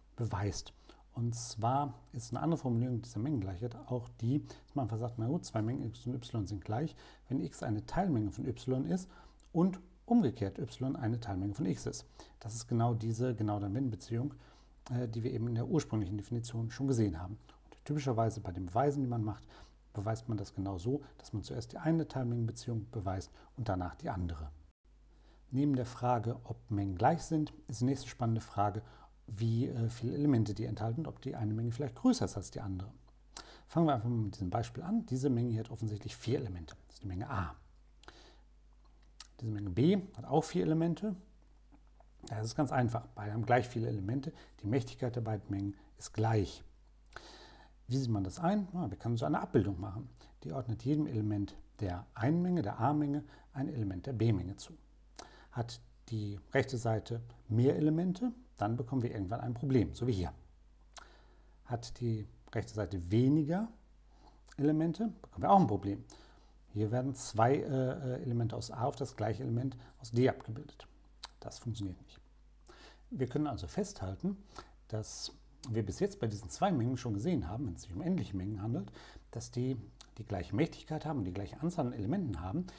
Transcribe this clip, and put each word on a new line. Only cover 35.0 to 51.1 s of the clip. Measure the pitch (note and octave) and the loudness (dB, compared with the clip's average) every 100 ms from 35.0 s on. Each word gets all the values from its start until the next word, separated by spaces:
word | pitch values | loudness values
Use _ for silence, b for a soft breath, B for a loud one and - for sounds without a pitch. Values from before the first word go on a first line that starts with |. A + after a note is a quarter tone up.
| - | 0
Diese | B2+ C#3 | 0 4
Menge | A#2+ A#2+ | 4 2
hier | A2 | 0
hat | A2 | -4
offensichtlich | A#2 A2 G#2 - - | -4 -4 -4 -6 -6
vier | - C#3+ | -2 -2
Elemente. | A#2 F2 D#2+ - - | -2 -8 -10 -16 -20
Das | - | -14
ist | |
die | F#2+ | -8
Menge | F2+ - | -6 -4
A. | F#2+ D#2+ - - - - - B B B B - - - - - - - - - - | -2 -4 -6 -18 -20 -20 -20 B B B B -20 -20 -20 -20 -20 -20 -20 -18 -18 -8
Diese | A2+ | -4
Menge | G#2 G2+ | -2 -2
B | F2+ D3+ G3 F3+ - | 4 6 6 2 -8
hat | A#2+ | 2
auch | D3 - | 2 4
vier | F3 | 2
Elemente. | E3 D#3+ E3 E3 G#3+ F#3 - - - - - - - - - - - | 4 4 2 0 -2 -4 -8 -20 -20 -20 -20 -20 -20 -20 -20 -16 -8
Das | G#2+ A2+ | -4 -2
ist | C3+ | 0
ganz | C#3 | 2
einfach. | C#3 A#2 A2+ - - | 4 4 2 -4 -8
Beide | G#2 | -4
haben | A2 A#2 | -2 6
gleich | B2 A#2+ | 6 6
viele | A#2 A2+ | 0 0
Elemente. | G#2+ F#2+ C3+ D#3 B B - | 0 0 -2 -4 B B -8
Die | G2+ | 0
Mächtigkeit | C3 A#2+ - B2 A#2 | 2 0 -2 -2 -2
der | |
beiden | A2+ G#2+ - | -2 -2 -2
Mengen | G2 G2+ - B - | -2 -2 -6 B -14
ist | - | -8
gleich. | - A2 A2 F2+ - - - - - - B B B B B B - - | 0 4 4 2 -2 -16 -20 -20 -20 -20 B B B B B B -20 -2
Wie | C3 | 0
sieht | B2 | 2
man | G#2 | 0
das | F#2+ - | 0 0
ein? | E3+ G#3 F#3 | 2 2 0
Ja, | F3 D3 | -4 -4
wir | F#2 | -4
können | A#2+ A#2 | -2 0
so | D3+ | 2
eine | - | 0
Abbildung | - B2 G2 F2 | 4 4 4 0
machen. | G2 F#2+ C3 - B - | -6 -8 -10 -16 B -14
Die | - | -8
ordnet | - A#2 A2 | -6 -4 -4
jedem | B2 D3+ | 0 2
Element | D3+ | 2